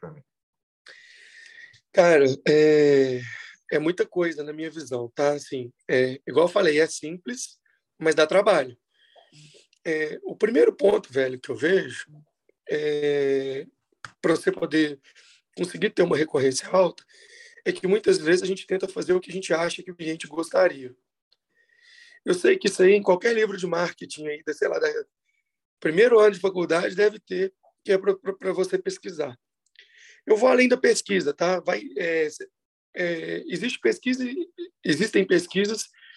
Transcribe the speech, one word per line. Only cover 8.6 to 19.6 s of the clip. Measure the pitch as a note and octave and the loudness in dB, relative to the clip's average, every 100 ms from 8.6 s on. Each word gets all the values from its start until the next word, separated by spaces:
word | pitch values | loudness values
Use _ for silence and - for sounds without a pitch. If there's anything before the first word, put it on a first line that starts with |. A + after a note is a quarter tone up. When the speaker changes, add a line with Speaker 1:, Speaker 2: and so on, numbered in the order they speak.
| C3 A#2+ _ _ _ _ _ D3 D3+ _ _ _ | 0 -8 _ _ _ _ _ _ _ _ _ _
Speaker 2:
É, | E3+ D#3 D3+ - | -6 -4 -4 -8
o | - | -12
primeiro | - A3 B3 A#4 | -4 0 4 4
ponto, | - G3+ - - | 4 2 2 -2
velho, | C3 C3 B2+ | -2 -2 -4
que | - | -10
eu | |
vejo, | A#2 D3+ F#3+ C#3+ A#2 - - _ _ _ _ - | -4 0 0 -2 -10 -16 -20 _ _ _ _ -8
é, | D3+ D3+ D3 D3 C#3+ C#3 C#3 C3+ C3+ D#3+ _ _ _ - _ | -4 -2 -2 0 0 0 0 -2 -8 -12 _ _ _ -20 _
pra | - | 0
você | E3 - | 0 0
poder | - E3 D#3 D3+ C#3+ _ _ _ _ _ - | -4 -2 0 0 -2 _ _ _ _ _ -8
conseguir | F3 E3+ G#3 | -8 -4 -2
ter | - | 0
uma | F3 D3 | 2 2
recorrência | D#3 C#3+ C3 C3 - | 0 0 0 0 0
alta, | F#3 F3+ - _ _ _ - - _ - | 2 2 0 _ _ _ -20 -20 _ -8
é | |
que | F3 F#3 | -4 0
muitas | G#3+ G#3 F#3 | 0 2 2
vezes | D#3 F3+ | 2 0
a | F#3 | 0
gente | F#3+ - | -6 -6
tenta | F#3 F#3 | -6 -6
fazer | - D#3 | -6 -2
o | F3+ | -2
que | F#3 | -2
a | |
gente | F3+ - | -10 -4
acha | E3 | -2